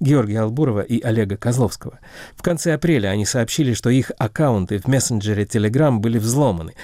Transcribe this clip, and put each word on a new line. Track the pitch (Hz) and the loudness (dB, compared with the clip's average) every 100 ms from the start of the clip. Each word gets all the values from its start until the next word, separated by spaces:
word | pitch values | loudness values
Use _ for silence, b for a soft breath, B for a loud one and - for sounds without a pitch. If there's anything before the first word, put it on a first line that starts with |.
Георгия | 139 143 107 110 | 2 2 2 0
Албурова | 110 123 147 104 | -2 0 0 0
и | - 117 | -2 -2
Олега | 120 110 98 101 | 0 0 0 -2
Козловского. | 120 123 110 - - - B B B | -2 0 0 -2 -12 -16 B B B
В | - | -8
конце | - 165 170 | -4 -2 0
апреля | 151 131 135 98 | 0 2 2 2
они | 104 98 | 0 0
сообщили, | 127 117 - 135 | -2 -2 0 0
что | 113 120 | 0 2
их | 131 - - | 2 0 -4
аккаунты | 123 - 147 107 90 101 | -4 0 2 2 0 -2
в | 123 | 0
мессенджере | 135 - 113 104 101 | 0 0 -2 -2 -2
Telegram | 104 117 107 127 156 117 | 0 0 0 2 2 2
были | 113 113 | 0 0
взломаны. | 110 131 139 87 82 - | 0 2 2 0 -6 -14